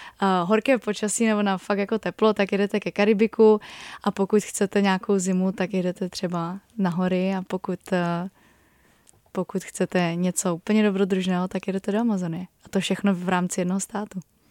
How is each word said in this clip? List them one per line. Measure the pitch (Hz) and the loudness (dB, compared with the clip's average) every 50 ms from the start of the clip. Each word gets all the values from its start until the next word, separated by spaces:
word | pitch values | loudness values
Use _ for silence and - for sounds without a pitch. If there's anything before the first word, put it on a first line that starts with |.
| - - - - | -18 -14 -6 -2
eh, | 202 196 190 180 170 | 2 2 2 2 2
horké | 175 220 220 - - 262 226 | 2 2 2 4 2 2 2
počasí | - - 208 - - 208 - - 226 | 2 -4 -4 -2 -2 -2 0 0 2
nebo | 220 214 208 | 2 2 2
na | 208 196 190 180 | 2 0 0 -2
fakt | - - 208 196 | -2 -4 -2 -2
jako | 202 190 226 220 | -2 -2 -2 -2
teplo, | - 180 - - 220 220 208 | -2 -4 -2 2 2 2 4
tak | - 202 196 | 4 0 0
jedete | - 190 202 202 - 208 | 2 0 0 0 0 -2
ke | - 175 | -4 -2
Karibiku, | - - 202 208 226 190 226 214 - - 220 220 214 214 - - - - - - - - - | 0 2 4 4 4 4 2 2 4 6 6 6 6 4 0 -8 -18 -18 -18 -18 -12 -4 -4
a | 208 | -4
pokud | - - 196 190 - 208 | 0 0 0 2 2 0
chcete | - - - - 208 190 - 208 | 0 0 -2 -2 -2 0 2 2
nějakou | 202 196 190 185 - - 202 196 | 2 2 2 0 0 0 0 0
zimu, | 180 190 185 185 185 190 | 2 0 0 2 2 0
tak | 190 - 185 180 - | 0 -2 -4 -2 -2
jedete | 185 180 180 175 - 190 180 | -2 -2 -2 -2 -4 -6 -8
třeba | - - - 175 180 175 165 170 180 196 _ _ - 226 | -6 -6 -6 -4 -4 -4 -4 -6 -8 -10 _ _ -4 -2
na | 190 180 | -2 0
hory, | 170 175 180 185 185 180 185 190 196 | 0 0 0 0 0 0 0 0 -2
a | 190 | -4
pokud, | 185 - - 185 - - 180 - - - | -6 -6 -6 -6 -4 -6 -6 -6 -4 -2
eh, | 190 180 175 170 170 170 180 196 _ _ _ _ _ _ _ _ _ _ _ _ _ _ _ _ _ _ _ _ | -2 0 0 0 -2 -4 -6 -8 _ _ _ _ _ _ _ _ _ _ _ _ _ _ _ _ _ _ _ _
pokud | - 185 180 - - 190 - | -6 -6 -6 -4 -4 -8 -8
chcete | - - - 185 - - 185 175 170 165 | -6 -4 -4 -2 0 0 0 0 0 0
něco | 175 180 180 175 - - 185 170 | 0 -2 -2 -2 -2 -2 -2 -4
úplně | 165 - - 214 214 | -4 -2 0 2 4
dobrodružného, | 208 208 190 190 202 185 196 190 180 185 185 180 180 185 | 4 2 2 2 0 0 0 0 0 0 0 0 -2 -2
tak | - 185 - | -4 -6 -4
jedete | - 185 190 - - | -4 -6 -4 -2 -2
do | 196 214 | -2 0
Amazonie. | 240 240 214 185 180 170 165 180 185 - _ _ - | 0 0 0 0 -2 -4 -6 -6 -8 -12 _ _ -12
A | - | -4
to | - 202 | -4 -2
všechno | 180 - 202 - - 202 196 | 0 -2 -2 0 2 0 0
v | 175 180 175 | 0 0 -2
rámci | 190 180 180 180 - - | 0 0 0 -2 -2 -2
jednoho | 180 180 185 196 | -2 -2 -2 -4
státu. | - - - 196 214 - - 185 - _ _ _ _ _ | -4 -6 -8 -8 -8 -8 -10 -14 -14 _ _ _ _ _